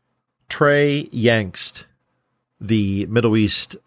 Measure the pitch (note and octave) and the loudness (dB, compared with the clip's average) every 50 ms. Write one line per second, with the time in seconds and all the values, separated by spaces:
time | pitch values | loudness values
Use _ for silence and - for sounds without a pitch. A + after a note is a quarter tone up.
0 | _ _ _ _ _ _ _ _ _ - - - D3+ C#3+ C#3+ C#3+ C#3+ C#3+ C#3+ D3 | _ _ _ _ _ _ _ _ _ -12 -4 0 2 2 4 2 2 2 0 -2
1 | - - - A#2 G#2+ A#2 A#2 A2+ G#2 F2+ - - - - - - - _ _ _ | -4 -6 -6 0 2 4 4 2 0 -4 -8 -8 -8 -8 -10 -12 -20 _ _ _
2 | _ _ _ _ _ _ _ _ _ _ _ - A#2 G2+ A2+ G#2+ G2+ G2 G2 G2 | _ _ _ _ _ _ _ _ _ _ _ -14 -4 -2 0 0 2 0 0 -2
3 | G2+ F2 G#2+ A2 A2 A2+ G#2+ A2+ G#2+ G2 - - - - - - _ | -2 0 0 2 2 4 4 4 2 2 0 -2 -4 -6 -10 -18 _